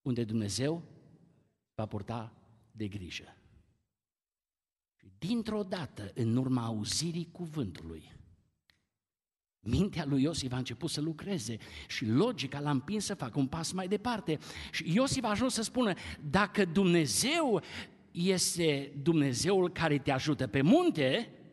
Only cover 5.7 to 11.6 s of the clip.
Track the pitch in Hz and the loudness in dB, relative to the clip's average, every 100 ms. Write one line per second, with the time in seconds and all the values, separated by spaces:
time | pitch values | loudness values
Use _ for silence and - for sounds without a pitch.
5.7 | 190 135 - 101 - 113 117 131 127 117 | -4 -6 -8 -10 -2 2 2 2 0 0
6.7 | 110 107 - 165 170 165 - 175 151 110 | -4 -2 -2 -2 -4 -8 -8 -8 -6 -6
7.7 | - 80 80 - - - - _ _ _ | -6 -12 -14 -16 -20 -20 -20 _ _ _
8.7 | _ _ _ _ _ _ _ _ _ 98 | _ _ _ _ _ _ _ _ _ 0
9.7 | 135 196 156 147 139 139 160 131 123 123 | 2 2 0 0 2 2 0 -4 -2 -4
10.7 | 117 151 - 151 156 160 190 113 113 | -4 -4 -2 -4 -4 -4 -4 -4 -8